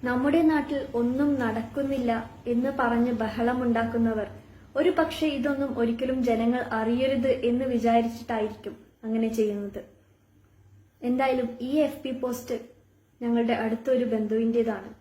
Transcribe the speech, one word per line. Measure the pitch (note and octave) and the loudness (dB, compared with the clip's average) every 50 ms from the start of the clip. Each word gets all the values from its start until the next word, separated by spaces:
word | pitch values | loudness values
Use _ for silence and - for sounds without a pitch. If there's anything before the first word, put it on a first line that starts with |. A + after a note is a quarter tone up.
| - | -2
നമ്മുടെ | B3 B3 B3 C4 C#4+ C#4+ E4 | -2 -2 0 2 4 4 6
നാട്ടിൽ | E4 D#4+ D#4 D4+ C4+ - D4 C#4 B3 - - | 4 4 4 2 0 -2 -4 -4 -4 -4 -2
ഒന്നും | A#3 A#3+ A#3+ B3 C4 C#4+ D4 C#4+ C4 | 0 0 0 2 2 2 2 2 0
നടക്കുന്നില്ല | B3 A3+ G#3+ A3+ A3+ - - D4 C#4 C4+ C4+ C4 B3 A#3+ A#3 A3+ A3+ - - - - A#3+ | 0 -2 -2 -2 -6 -6 -4 -4 -2 -2 -2 -2 0 0 0 -2 -4 -8 -14 -12 -4 -2
എന്ന് | A#3+ A#3 B3 C4+ | 0 0 0 0
പറഞ്ഞ് | C4+ C4+ C4 A#3 A#3 A#3 A#3+ B3 | 0 0 0 2 2 2 2 2
ബഹളമുണ്ടാക്കുന്നവർ | A#3+ G#3+ A3+ A3 G#3+ A#3 A#3 A#3 B3+ B3 B3+ A#3+ A3+ A3+ A3+ A3+ - A#3 A#3 A3+ A3+ G#3+ G#3 - - - - - - - - - - | 0 -2 -2 -4 -2 0 0 0 0 0 0 0 2 2 0 0 0 0 0 2 0 0 -4 -6 -10 -18 -20 -20 -20 -20 -20 -8 -2
ഒരു | C4+ D4+ F4 | 2 2 2
പക്ഷേ | F4+ F4 D#4+ D#4+ - - D#4 D#4 | 4 4 2 0 0 -2 -2 -2
ഇതൊന്നും | C#4+ C4+ A#3+ D4 C#4 C4+ C#4 C4+ A#3 - | 0 0 0 -2 0 0 -2 -2 0 0
ഒരിക്കലും | A#3 A#3 A#3 A3+ B3+ B3+ C4 C4 B3 | 0 0 0 -2 -2 -2 0 0 2
ജനങ്ങൾ | B3 A3+ A3 A3+ A#3 A#3+ B3 - - | 2 2 2 2 2 2 0 -2 -2
അറിയരുത് | - A3 A3 A3+ A#3 B3 C4 C4+ C4+ B3+ A#3+ C4+ | -2 -2 0 0 0 2 2 2 2 2 2 2
എന്ന് | B3 - - A#3+ A#3+ B3 C4+ | 0 2 2 0 0 2 0
വിചാരിച്ചിട്ടായിരിക്കും | B3+ B3 A#3 G#3+ A#3 A3+ A#3 A#3 A#3 - - - - A#3+ A3 G#3+ G#3+ G#3+ - - G3+ - - - - _ _ - | 0 0 2 2 4 4 4 2 2 -4 -8 -8 -6 -4 -2 -2 -4 -4 -8 -12 -14 -14 -14 -20 -20 _ _ -8
അങ്ങനെ | A3+ A3 A3+ A3+ A3+ | -4 0 0 0 0
ചെയ്യുന്നത്. | A3 A3+ G#3+ G#3 G#3 G3+ G3+ G3+ G3+ - - - - _ _ _ _ _ _ _ _ _ _ _ _ _ - - - - - _ _ _ | 2 0 0 0 0 -2 -6 -8 -10 -12 -16 -16 -20 _ _ _ _ _ _ _ _ _ _ _ _ _ -20 -20 -20 -20 -20 _ _ _
എന്തായാലും | - B3 B3 B3+ C4+ C4+ B3+ B3+ A#3+ A#3 - - | -2 -2 0 2 2 2 2 0 0 -2 -4 -6
ഈ | A#3+ B3+ C#4 D#4 | -6 0 2 2
എഫ് | D4+ - - - | 2 2 0 -6
പി | - C4+ | -8 -8
പോസ്റ്റ് | B3+ - B3+ B3 A#3+ - - - B3 A3 - - - _ _ _ _ _ _ _ _ _ | -6 -4 -4 -4 -4 -6 -6 -6 -8 -8 -8 -12 -20 _ _ _ _ _ _ _ _ _
ഞങ്ങളുടെ | A#3+ A#3 A#3 A#3 A#3 A3+ A#3+ | -4 0 2 2 2 2 0
അടുത്തൊരു | - A3 A3 A3 A3+ - C4+ C4 A#3+ B3 | 0 0 -2 -2 -2 0 0 2 2 2
ബന്ധുവിൻ്റേതാണ്. | A3+ A3+ A3 G#3+ G#3 A3 A3 A#3 A3+ A3+ A#3 A3+ A3+ G#3+ G3 F#3+ A3 A3 - | 0 0 0 0 0 0 0 2 2 2 2 2 0 -2 -6 -8 -14 -18 -20